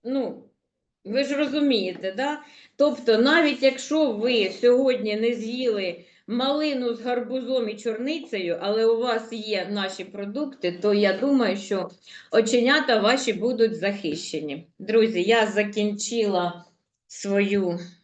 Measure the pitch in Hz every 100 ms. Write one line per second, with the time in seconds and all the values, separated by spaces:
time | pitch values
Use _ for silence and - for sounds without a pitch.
0 | 233 269 220 - - _ _ _ _ _
1 | 196 240 277 285 294 285 285 233 180 175
2 | 190 196 277 294 - - - _ 294 247
3 | - 220 254 330 302 254 269 254 - 311
4 | 294 208 233 240 190 - 240 247 269 247
5 | 214 214 226 240 220 247 254 208 185 175
6 | - _ - 240 262 294 302 269 247 226
7 | 247 247 233 262 240 262 214 214 240 220
8 | 262 320 - 208 175 170 196 220 226 226
9 | 247 226 226 226 214 202 180 208 190 -
10 | 185 202 202 226 294 - 175 175 208 202
11 | 202 190 277 277 220 202 - 196 175 -
12 | _ - - - 220 247 240 302 - 226
13 | 202 262 262 185 202 220 226 170 190 202
14 | 170 147 - 160 151 139 - _ 196 220
15 | 220 180 190 226 214 202 208 208 208 208
16 | - 233 208 185 175 175 - _ _ _
17 | _ - 202 202 202 202 180 175 175 -